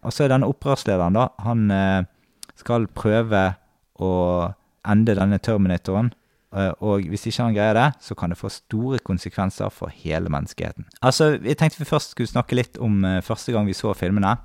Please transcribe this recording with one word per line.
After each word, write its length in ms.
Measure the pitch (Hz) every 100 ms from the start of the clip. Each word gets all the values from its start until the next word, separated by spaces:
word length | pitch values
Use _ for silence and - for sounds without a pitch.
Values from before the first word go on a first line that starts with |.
Og 100 | -
så 120 | -
er 40 | 143
denne 200 | 131 120
opprørslederen 640 | 135 143 135 - 95 87
da, 140 | 104 127 -
han, 320 | 101 117 104
eh, 320 | 98 95 95 90 _ _ _ - _
skal 300 | - 120 107
prøve 680 | - 110 110 113 104 95 90 _ _ _ _
å 560 | 92 90 87 87 87 98 _ _ -
ende 280 | 104 110
denne 240 | 98 98 101
Terminatoren, 720 | - 107 95 90 - 95 120 - _ _ _
eh, 180 | 95 95 -
og 220 | 104 101
hvis 240 | 87 101 117
ikke 180 | -
han 100 | 120
greier 200 | 104 107
det, 200 | 107 139 -
så 140 | - 110
kan 140 | 87
det 80 | 87
få 120 | 95
store 480 | - _ 110 123 131
konsekvenser 720 | - 90 - - 95 - 98
for 180 | - 82
hele 400 | - 80 78 87
menneskeheten. 560 | 71 - - 80 - - -
Altså, 360 | 127 - 156 143
jeg 140 | 98 147
tenkte 220 | 160 -
vi 60 |
først 260 | 151 156 -
skulle 180 | - 117
snakke 260 | - - 123
litt 220 | 123 -
om, 260 | 117 101
eh, 160 | 95 92
første 320 | - 120 -
gang 140 | 117 104
vi 60 |
så 220 | 92 110
filmene. 440 | 98 90 104 98 117